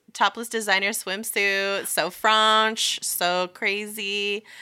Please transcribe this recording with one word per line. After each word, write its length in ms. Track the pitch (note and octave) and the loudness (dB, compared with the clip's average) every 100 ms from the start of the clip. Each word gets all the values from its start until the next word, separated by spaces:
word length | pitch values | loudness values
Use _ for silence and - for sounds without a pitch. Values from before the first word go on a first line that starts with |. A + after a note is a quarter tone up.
| _ | _
topless 340 | - G#3 A3+ A#3 | 0 0 0 -6
designer 420 | A3+ G#3 F#3+ G3 | -4 0 2 2
swimsuit, 960 | A3 F#3+ G3 A3+ G#3+ G3+ G3 G3 G3 - | -2 -4 -6 -4 0 0 2 0 -2 -2
so 200 | - E3 | -2 -2
French, 920 | - G#3+ A3 A3 A3 A3 A3 - - | 0 2 6 6 6 4 0 -2 -2
so 440 | - - F3 F3+ F3+ | -4 -2 0 0 -2
crazy." 960 | - G#3 G#3 G#3+ G#3+ G3 G3+ G3+ G3+ - - | -4 -4 -2 -6 -8 -6 -4 -2 -4 -8 -12